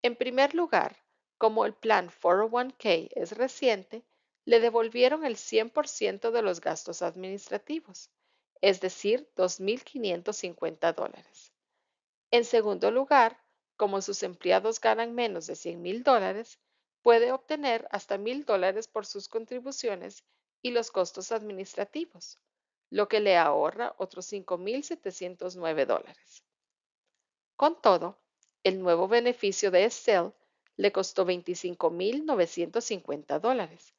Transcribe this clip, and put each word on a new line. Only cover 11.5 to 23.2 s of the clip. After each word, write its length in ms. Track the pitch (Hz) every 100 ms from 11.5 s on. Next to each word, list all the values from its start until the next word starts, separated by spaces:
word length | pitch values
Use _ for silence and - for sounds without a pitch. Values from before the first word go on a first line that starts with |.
| _ _ _ _ _ _ _ _
En 140 | 240
segundo 480 | 233 233 214 185 202
lugar, 480 | 233 269 285 226 - _ _ _ _
como 260 | 202 196
sus 200 | 190 196
empleados 580 | 185 175 180 190 208 226
ganan 360 | 226 220 233 240
menos 320 | 233 180 160
de 80 | 147
cien 260 | 175 170
mil 220 | 175 214
dólares, 560 | 254 247 190 196 233 - _ _ _ _
puede 300 | - 233 240
obtener 560 | 262 _ 302 285 226 -
hasta 280 | 196 - 196
mil 260 | 208 262
dólares 420 | 294 202 185 196 226
por 180 | 220
sus 240 | 202 202 196
contribuciones 960 | 226 226 247 247 269 240 190 180 196 _ _ _ _
y 80 | 247
los 220 | 240 226
costos 400 | - 175 - 190
administrativos, 1040 | 226 214 190 190 - 202 294 339 175 - - _ _ _ _ _
lo 200 | 196 208
que 100 |
le 180 | 220